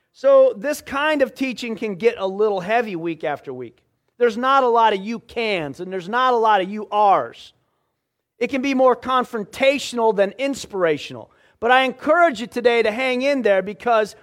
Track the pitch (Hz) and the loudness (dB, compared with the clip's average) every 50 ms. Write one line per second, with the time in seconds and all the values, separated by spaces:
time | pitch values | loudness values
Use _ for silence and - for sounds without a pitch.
0 | _ _ _ _ - 269 277 269 262 262 220 208 185 285 294 - - - 262 277 | _ _ _ _ 2 6 6 8 6 6 4 0 -4 -4 -4 -6 -8 -8 -6 -2
1 | 294 311 311 285 262 233 - - 269 262 226 - 247 233 220 - 240 214 196 160 | 0 0 2 2 0 0 0 -4 -6 -6 -4 -6 -6 -8 -6 -6 -6 -6 -6 0
2 | 220 233 - 180 190 190 190 202 214 220 202 185 170 190 226 247 233 220 185 160 | 0 0 0 0 -4 -6 -2 0 0 0 0 -2 -2 -2 0 0 0 -2 -6 -6
3 | 165 170 165 160 - 156 143 135 - 143 131 127 127 113 - _ _ _ _ _ | -6 -6 -8 -6 -4 -4 -6 -6 -8 -12 -12 -12 -14 -16 -16 _ _ _ _ _
4 | _ _ _ - 240 240 208 233 247 262 277 269 262 240 233 233 226 220 214 196 | _ _ _ -2 0 0 0 0 0 2 2 4 4 4 2 4 4 2 2 0
5 | 190 214 233 208 - - - 240 233 214 202 175 151 139 131 - 180 185 185 185 | -4 -8 -10 -10 -12 -10 -8 -6 -4 -2 -2 -2 -4 -6 -8 -10 -12 -10 -10 -10
6 | 170 180 226 247 254 254 247 233 220 220 214 196 214 196 208 214 208 - 208 208 | -8 -4 -2 0 2 2 2 2 2 2 2 2 0 -2 -6 -8 -8 -4 0 2
7 | 214 202 185 151 120 117 - - - - _ _ _ _ _ _ _ _ _ _ | 4 4 4 4 2 -2 -8 -16 -20 -20 _ _ _ _ _ _ _ _ _ _
8 | _ _ _ _ _ _ _ _ 233 240 285 262 247 277 269 254 262 254 240 240 | _ _ _ _ _ _ _ _ -6 -4 -4 -4 -2 -2 0 2 4 4 2 2
9 | - 247 262 254 247 - - 226 202 - - - 262 277 285 269 - - 247 240 | -2 -2 -2 -2 -2 -2 -6 -8 -10 -10 -4 0 2 2 2 0 -4 -8 -4 0
10 | 226 226 208 196 196 196 - - 269 277 269 - - - 208 190 180 165 151 139 | 0 0 2 2 0 -2 -2 -4 -4 -4 -4 -6 -10 -10 -4 0 0 0 0 -2
11 | - - 131 113 - - _ _ _ _ _ _ 214 240 254 262 262 254 - - | -4 -10 -14 -16 -16 -18 _ _ _ _ _ _ 0 2 4 4 4 2 -2 -4
12 | - 294 311 349 339 330 247 196 240 196 - 240 233 240 233 233 220 214 208 240 | -2 0 4 4 4 2 2 -2 -8 -8 -8 0 2 2 2 4 2 0 0 -2
13 | 262 262 254 247 262 285 285 269 220 208 196 190 185 208 208 - - 240 233 214 | -2 -2 -2 0 0 0 0 0 2 2 2 2 0 -4 -8 -6 -2 0 2 2
14 | 220 180 - - | 0 -2 -6 -14